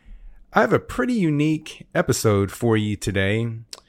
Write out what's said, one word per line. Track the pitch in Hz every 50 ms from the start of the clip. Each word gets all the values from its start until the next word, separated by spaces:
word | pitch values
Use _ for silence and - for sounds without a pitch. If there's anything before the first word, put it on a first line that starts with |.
| _ - - - - - - - - _ -
I | 202
have | 233 233
a | 185 123
pretty | - - - - 254 247 247
unique | 220 180 160 147 143 147 156 156 156 - - - - - _ -
episode | - 175 - 117 - - 113 104 98 98 92 -
for | - - 117 110
you | 110 107 104 104
today. | - - 113 92 98 95 98 104 113 117 117 113 113 117 _ - - -